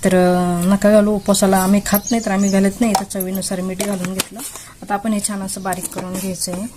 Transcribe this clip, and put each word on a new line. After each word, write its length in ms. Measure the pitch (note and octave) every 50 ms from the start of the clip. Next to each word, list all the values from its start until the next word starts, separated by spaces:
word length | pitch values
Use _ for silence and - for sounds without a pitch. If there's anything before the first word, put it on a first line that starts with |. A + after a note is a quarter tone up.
| -
तर, 100 | G3 F#3
अ, 460 | F#3 F3+ F3+ F3+ F3+ F3+ F3 F3 F3 F3
नका 260 | F#3 G3+ G3 - G#3
घालू, 220 | G#3 G#3+ G#3 G#3 G#3+
उपवासाला 440 | G3+ G3+ - G3+ G3 - F#3+ F#3+ F#3+
आम्ही 220 | F#3 F#3+ G3+ G#3 G3
खात 140 | - - G3+ - -
नाही 140 | A#3+ A#3 A3+
तर 60 | A3
आम्ही 200 | G3 F#3+ G3+ G3
घालत 300 | F#3+ G3 G3 G3 F#3+ -
नाही. 120 | A#3+ A#3 G3+
तर 120 | - G3+
चवीनुसार 560 | G3 - G3+ F#3+ F#3 F#3+ F#3+ F3+ - G3+ F3+
मीठ 220 | F3+ F#3 F#3 F#3 G3+
घालून 320 | G3+ G3+ F#3 F3+ F3+ F#3+
घेतलं. 260 | F#3+ - - F#3+ A3 C#4 - - - - - - - -
आता 120 | G3 G3+
आपण 180 | G3+ G3+ A3+ G#3+
हे 80 | G3+ G3 -
छान 140 | G#3 G3 F#3+
असं 200 | F#3+ - G3+ F#3+
बारीक 220 | F#3+ F3+ F3+ F3+
करून 300 | - - E3+ F3+ F#3 F#3
घ्यायचं 380 | F#3 F#3+ F#3+ F#3 E3+ - - F3+
आहे. 140 | F3+ G#3 B3 -